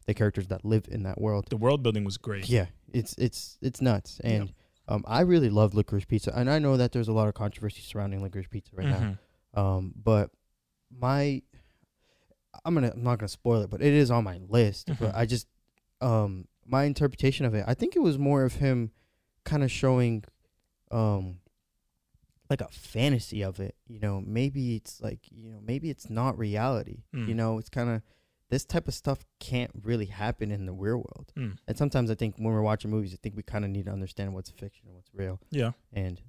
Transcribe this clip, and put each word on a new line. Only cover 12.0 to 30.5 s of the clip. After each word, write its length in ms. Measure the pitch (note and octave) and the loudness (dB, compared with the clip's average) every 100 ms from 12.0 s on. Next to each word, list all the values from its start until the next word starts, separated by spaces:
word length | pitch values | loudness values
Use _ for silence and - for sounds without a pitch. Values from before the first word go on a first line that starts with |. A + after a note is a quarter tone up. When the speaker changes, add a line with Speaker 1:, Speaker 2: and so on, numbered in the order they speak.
| _ _ _ _ _ - | _ _ _ _ _ -10
Speaker 1:
I'm 100 | E3 | 0
gonna, 180 | E3 A#2+ | 2 2
I'm 100 | - | 0
not 160 | A#2+ A2+ | 0 0
gonna 80 | G#2+ | -2
spoil 340 | - A#2+ A2+ | -4 2 2
it, 80 | G2 | 2
but 120 | G#2 | 2
it 120 | D3 | 4
is 160 | D3 B2+ | 6 6
on 120 | A#2+ | 4
my 160 | G2+ F2 F#2 | 0 -4 2
list. 380 | A#2+ G#2+ G2 - | 4 4 2 -4
But 100 | C#3 | -2
Speaker 2:
Mm-hmm. 180 | A2+ A2+ | 0 0
Speaker 1:
I 80 | A#2 | 0
just, 220 | A#2+ - _ _ _ _ - | 0 -4 _ _ _ _ -4
um, 460 | B2+ A2 G#2 F#2 - _ - | 2 2 2 -2 -12 _ -2
my 180 | C3+ C#3+ | 2 2
interpretation 600 | C#3 C#3+ - C3+ C3+ B2+ | 2 0 2 0 2 0
of 80 | |
it, 100 | G#2 G2 | 0 0
I 60 | |
think 220 | C3 E4 F4+ | 0 0 2
it 40 | |
was 180 | G3+ C#3 | 2 4
more 260 | C#3 C#3 | 4 4
of 120 | C3 - | 4 2
him 360 | C#3 B2 A2+ - _ _ _ _ - | 2 2 0 -6 _ _ _ _ -2
kinda 220 | D3+ C3+ | 0 0
showing, 560 | - C3 B2+ A#2+ A2+ - _ _ _ _ _ - | 2 4 4 4 0 -6 _ _ _ _ _ -4
um, 480 | A#2+ A2 G2+ F#2 F2+ _ _ _ _ _ _ _ _ _ _ - | 0 2 2 -2 -10 _ _ _ _ _ _ _ _ _ _ -4
like, 120 | C#3+ | -4
a 60 | - | -4
fantasy 720 | - - A2 C#3 B2+ - G#2+ | -14 -8 0 2 2 -2 -6
of 160 | F#2+ F#2+ | -4 -6
it, 160 | G2 - - | -8 -10 -18
you 120 | A2 | -6
know, 220 | G#2 G2 F#2+ | -4 -4 -4
maybe 500 | A2+ C#3 C3+ B2 A2+ | -2 -2 -2 -4 -4
it's 260 | - - | -8 -10
like, 180 | A2 G#2+ _ | -8 -8 _
you 180 | A#2 A2+ | -20 -18
know, 80 | G#2+ | -12
maybe 260 | G#2+ C3+ D#3+ | -6 -6 -6
it's 200 | C3+ - | -8 -8
not 280 | A2 C3 A2 | -2 -2 -2
reality, 640 | G#2+ G#2 B2+ A#2 - A#2 - | -2 0 0 -2 -6 -12 -12
Speaker 2:
Mm. 140 | C3+ A2+ | -8 -4
Speaker 1:
you 60 | A2+ | -2
know, 220 | A2+ A2 | -2 -2
it's 120 | - | -6
kinda, 340 | B2+ A#2+ A2+ - _ _ _ - | -4 -2 -2 -6 _ _ _ -4
this 140 | C3 - | -4 -2
type 220 | E3+ - | -2 -2
of 60 | |
stuff 320 | - D3 C3+ - - | -4 -4 -4 -6 -18
can't 320 | - B2 A#2+ - | -6 -4 -4 -6
really 220 | G#2 A#2 G2 | -2 -2 -2
happen 460 | G2 G#2+ - G#2 | -4 -4 -4 -4